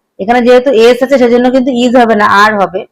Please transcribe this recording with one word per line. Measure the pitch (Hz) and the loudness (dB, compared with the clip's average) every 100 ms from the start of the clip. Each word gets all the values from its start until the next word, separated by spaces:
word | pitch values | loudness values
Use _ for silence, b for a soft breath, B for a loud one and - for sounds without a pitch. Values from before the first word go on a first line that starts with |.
| _ - | _ -10
এখানে | 190 247 240 | -4 0 2
যেহেতু | 247 254 220 233 | 2 2 2 2
এস | 247 254 | 2 0
আছে | 269 | 0
সেজন্য | 240 240 254 262 | 0 0 0 0
কিন্তু | 254 240 | -2 -2
is | 247 247 | 0 2
হবে | 233 214 | 2 0
না, | 208 202 | 0 2
আর | 208 214 | 0 0
হবে। | 180 185 - | -4 -6 -12